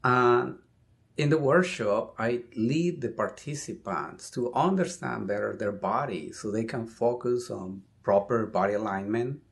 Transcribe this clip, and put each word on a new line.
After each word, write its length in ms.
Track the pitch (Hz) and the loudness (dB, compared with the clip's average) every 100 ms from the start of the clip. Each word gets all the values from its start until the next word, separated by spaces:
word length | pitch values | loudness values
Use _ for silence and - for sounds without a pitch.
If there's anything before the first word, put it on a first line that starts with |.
And 540 | 127 123 123 123 127 - _ _ _ _ _ - | 4 6 6 6 2 -6 _ _ _ _ _ -2
in 140 | 147 | 2
the 80 | 156 | 4
workshop, 760 | 139 160 180 - 104 104 - - | 6 4 4 0 0 0 -2 -4
I 220 | 113 120 - | -2 -2 -6
lead 460 | 120 113 151 175 160 | -2 0 2 0 -2
the 80 | 175 | -6
participants 1200 | - 104 - 151 147 - 104 - 82 73 - - | -2 -4 -4 -10 -10 -8 -10 -6 -6 -6 -10 -10
to 220 | - 120 | -4 -2
understand 760 | 123 165 190 170 - 135 117 101 | 2 2 2 0 -2 -6 -6 -2
better 280 | 101 104 101 | -2 -2 -2
their 160 | 104 | -4
body 640 | 98 95 113 139 90 - | -2 0 0 -2 -6 -8
so 180 | - 110 | -8 -4
they 140 | 104 113 | -2 -2
can 200 | 123 113 | -4 -8
focus 640 | - 120 123 123 123 120 | 0 0 2 0 -2 -2
on 340 | 107 92 98 - _ | -8 -8 -12 -14 _
proper 420 | - 101 - 120 110 | 4 4 4 0 0
body 280 | 95 98 | 0 2
alignment 680 | 104 107 95 98 113 127 143 _ | 0 -2 -4 -2 -2 -2 -6 _